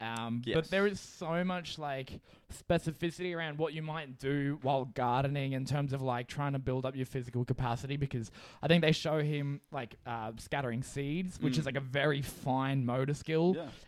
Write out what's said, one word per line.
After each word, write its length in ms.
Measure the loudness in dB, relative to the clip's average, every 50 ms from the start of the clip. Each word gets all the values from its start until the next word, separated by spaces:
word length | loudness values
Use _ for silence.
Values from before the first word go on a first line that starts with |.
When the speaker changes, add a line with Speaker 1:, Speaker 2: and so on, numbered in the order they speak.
Speaker 1:
Um, 400 | -6 -6 -4 -4 -4 -2 -2 -2 0
but 40 | 2 2
Speaker 2:
Yes. 140 | 2 2 2
Speaker 1:
there 180 | 2 2 4 2
is 120 | 2 -2
so 440 | -6 -12 -12 -8 -4 -2 0 0 0
much, 340 | 0 -2 -4 -4 -8 -8 -8
like, 420 | -6 -4 -4 -4 -6 -8 -10 -14 -16 -18 -20 -20 _ -18
specificity 840 | -18 -6 0 2 2 2 2 0 -4 -2 -2 -4 -4 -4 -4 -4 -4
around 240 | -4 -4 -4 -2 0
what 140 | -2 -2 -2
you 80 | -2 -6
might 340 | -6 -6 -6 -8 -8 -10 -6
do 400 | -2 0 2 2 2 0 0 0 0
while 220 | 0 2 2 0
gardening 680 | -2 -2 0 2 4 4 4 4 2 2 0 0 0 0
in 100 | -2 0
terms 300 | 0 0 0 0 0 0
of, 80 | -2
like, 260 | 0 0 0 -2 -2 -4
trying 260 | -4 -2 -2 0 0
to 60 | 0
build 260 | 0 0 0 0 0
up 100 | -2 -2
your 100 | -2 -4
physical 400 | -4 -4 -4 -4 -2 -2 0 0
capacity, 520 | 2 2 0 0 0 0 -2 -2 -4 -2 -2
because 340 | -2 -2 -2 -2 -4 -6 -8 -14 -20 -20 -8 -2 4
I 40 | 6
think 140 | 6 8
they 120 | 8 6 4
show 260 | 4 2 2 2 2
him, 400 | 2 2 0 0 0 -2 -2 -4 -8 _
like, 240 | -8 -8 -8 -8 -10 -12 -10 -8
uh, 240 | -6 -4 -4 -6 -8 -8
scattering 440 | -8 -4 -2 -2 0 0 0 -2
seeds, 580 | -2 -4 -4 -4 -2 0 0 0 -2 -2 -2 0
which 140 | 0 2 2
Speaker 2:
Mm. 40 | 2
Speaker 1:
is, 60 | 0 0
like, 80 | 0
a 60 | -2
very 400 | -2 0 2 2 4 4 4 2 0
fine 600 | -4 -6 -6 -2 0 0 2 2 2 2 2 2
motor 280 | 2 2 2 2 0 -2
skill. 400 | -2 -2 0 2 4 6 6 4
Speaker 2:
Yeah, 140 | 2 0 -6 -10 -14 -18